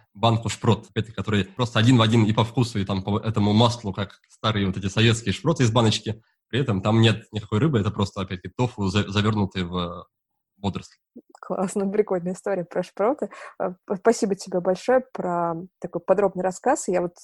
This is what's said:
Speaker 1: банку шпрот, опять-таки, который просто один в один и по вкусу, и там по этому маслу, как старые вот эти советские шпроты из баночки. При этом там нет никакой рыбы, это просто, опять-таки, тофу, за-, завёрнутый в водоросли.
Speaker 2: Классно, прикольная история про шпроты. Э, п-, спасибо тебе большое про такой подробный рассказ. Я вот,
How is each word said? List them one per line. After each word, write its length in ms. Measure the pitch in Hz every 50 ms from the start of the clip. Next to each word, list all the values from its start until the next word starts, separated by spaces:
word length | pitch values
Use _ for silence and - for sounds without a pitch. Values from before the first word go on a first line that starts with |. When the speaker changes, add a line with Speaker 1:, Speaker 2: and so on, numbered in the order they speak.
| _ _ -
Speaker 1:
банку 340 | 101 104 117 113 110 - 104
шпрот, 380 | - - - 117 104 - - -
опять-таки, 240 | - 117 107 - -
который 300 | - - - 107 101 92
просто 340 | - - - 123 113 - 110
один 180 | 113 123 135
в 60 | 120
один 220 | 113 107 113 117 110
и 80 | 101
по 120 | 110 123 110
вкусу, 340 | 113 - - 123 - - 104
и 60 | 95
там 180 | 98 101 95
по 160 | 95 104 101 104
этому 340 | - 110 110 107 101 104
маслу, 400 | 104 110 120 117 113 113 - 101
как 280 | 92 - 98 - - _ _ _
старые 380 | _ _ - 110 104 104 98
вот 100 | 95 92
эти 100 | 95 95
советские 460 | 95 - 110 110 117 110 113 - -
шпроты 320 | 95 - - 147 165 - 131
из 60 | 110
баночки. 520 | 110 127 113 110 110 - - 113 110 - _ _ _ _ _ _
При 100 | - 123
этом 220 | 143 - 101 92
там 180 | 92 107 110 113
нет 260 | 113 113 107 110 - _
никакой 260 | - 104 - - 110 104
рыбы, 180 | 135 165 143 110
это 120 | 98 107
просто, 300 | - - 101 - - 101
опять-таки, 300 | 92 - 98 90 - 92 -
тофу, 320 | - 127 120 - - 101 95
за-, 200 | 92 104 98 98
завёрнутый 560 | 95 104 104 107 107 107 101 92 - 98 90
в 420 | 85 90 92 87 87 87 90 87 _ _ _ _ _ _ _ _ _ _ _
водоросли. 360 | 202 196 - 190 - - _ _ _ _ - 240 - _ - -
Speaker 2:
Классно, 480 | - - 190 196 190 185 - 208 196 196
прикольная 460 | 196 214 214 - 196 180 170 180 185
история 300 | - - 208 196 185 170
про 180 | - - -
шпроты. 480 | 175 - - - 196 226 294 - - 202 - - - - - -
Э, 140 | - 190 185 - _
п-, 100 | - 208
спасибо 380 | 185 - 233 233 - - 196 196
тебе 260 | 190 - 190 185 180
большое 400 | 175 185 185 180 - - 254 262 254 _
про 420 | - - 185 180 175 175 170 170 170 165 185 185 _ -
такой 200 | - 175 - 175
подробный 440 | - - 190 185 202 190 185 185 180
рассказ. 420 | 185 180 - - 240 277 - - -
Я 120 | 185 180
вот, 120 | 175 175 - -